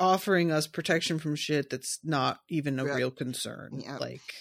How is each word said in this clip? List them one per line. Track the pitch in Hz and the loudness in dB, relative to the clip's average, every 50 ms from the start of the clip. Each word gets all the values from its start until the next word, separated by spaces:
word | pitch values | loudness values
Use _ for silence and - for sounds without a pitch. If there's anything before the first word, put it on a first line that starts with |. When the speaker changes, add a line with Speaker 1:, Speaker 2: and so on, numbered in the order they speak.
Speaker 1:
offering | 185 185 185 190 - 208 196 180 170 170 | 6 4 4 4 4 4 4 4 4 4
us | 156 156 151 156 | 4 2 0 0
protection | - - 160 - 175 165 165 - 170 156 | -4 -4 0 2 2 2 2 0 -2 -2
from | 156 156 151 147 | 0 -2 -2 -2
shit | - - 151 147 139 - | 0 0 0 0 0 -2
that's | - 131 - - - - - | -4 -6 -6 -6 -8 -6 -2
not | 156 156 139 127 131 - - _ - | 0 0 2 2 2 0 -2 _ -4
even | 175 160 143 147 139 131 | -2 -2 0 0 0 0
a | 135 | 0
Speaker 2:
Yeah. | 139 143 | 0 0
Speaker 1:
real | 127 123 127 | 0 0 0
concern. | 131 - 139 123 123 - - 113 - - - - - - | -2 -4 -6 -6 -4 -6 -6 -8 -8 -10 -12 -10 -10 -10
Speaker 2:
Yeah. | - - 139 123 | -8 -8 -8 -6
Speaker 1:
Like, | 127 120 123 123 - - - - | -6 -8 -8 -10 -14 -16 -16 -16